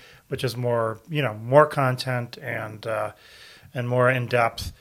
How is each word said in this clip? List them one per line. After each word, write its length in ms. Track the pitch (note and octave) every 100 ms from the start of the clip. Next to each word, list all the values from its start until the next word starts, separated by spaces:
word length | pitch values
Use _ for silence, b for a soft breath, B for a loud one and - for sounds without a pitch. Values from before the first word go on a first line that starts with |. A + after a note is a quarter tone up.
| b b b
which 160 | C3+
is 140 | C3 A#2
more, 420 | B2 A#2+ A2+ A2+ -
you 140 | D#3
know, 120 | C3+
more 320 | G#2+ A#2 C#3 D3+
content 720 | D3+ C3+ B2+ - B2+ A#2+ -
and, 460 | B2+ A2+ A2 G#2+ A2+
uh, 240 | A2 G#2 - B B B B B
and 160 | C3+ A#2+
more 220 | B2 B2
in 160 | C3 B2
depth. 460 | B2 A#2 - - -